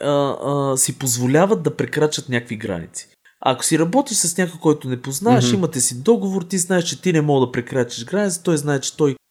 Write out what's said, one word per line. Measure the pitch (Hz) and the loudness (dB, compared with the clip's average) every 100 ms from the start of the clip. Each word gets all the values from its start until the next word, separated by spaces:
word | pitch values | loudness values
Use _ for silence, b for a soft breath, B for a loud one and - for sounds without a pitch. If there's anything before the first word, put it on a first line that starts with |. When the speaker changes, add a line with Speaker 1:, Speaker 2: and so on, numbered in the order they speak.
Speaker 1:
а, | 139 143 139 107 | -2 0 0 -2
а, | 135 143 139 131 | -2 -2 0 0
си | - 131 | -2 -2
позволяват | 131 120 123 147 196 202 | -4 -2 2 4 4 2
да | 156 - | 0 -2
прекрачат | 120 151 151 151 - | -4 0 0 0 -4
някакви | 120 120 107 | -4 -4 -6
граници. | 110 87 80 - - _ b _ | -6 -6 -8 -14 -18 _ b _
Ако | 131 131 - | -2 -2 0
си | 156 | 2
работиш | 165 247 285 202 | 2 2 0 -2
с | 170 180 | -2 -2
някой, | 180 160 | -2 0
който | 160 151 135 | 0 0 -2
не | 123 | -6
познаваш, | 139 139 214 247 240 | -6 -2 4 4 4
Speaker 2:
Мгм. | 208 | 2
Speaker 1:
имате | 170 131 | 0 -2
си | - 123 | -4 0
договор, | 143 226 196 190 | 2 2 2 -4
ти | 170 190 | -2 -2
знаеш, | 175 185 | 0 0
че | 170 135 | 0 -2
ти | 185 | 0
не | 160 | 2
мога | 151 139 127 | 4 4 2
да | |
прекрачиш | 123 120 131 120 - 117 | 0 -4 -2 -2 -6 -6
граница, | 190 202 170 | -2 -2 -2
той | - 156 | 0 0
знае, | 147 139 | 0 -2
че | - - | -4 0
той | 147 127 _ | 0 0 _